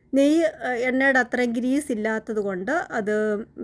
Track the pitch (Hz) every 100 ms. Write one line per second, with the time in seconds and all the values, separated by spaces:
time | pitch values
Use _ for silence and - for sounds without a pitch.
0 | _ 269 285 311 320 262 247 247 254 254
1 | 269 262 240 240 247 233 247 277 294 226
2 | 214 220 214 214 202 185 190 320 - -
3 | 208 214 214 208 226 -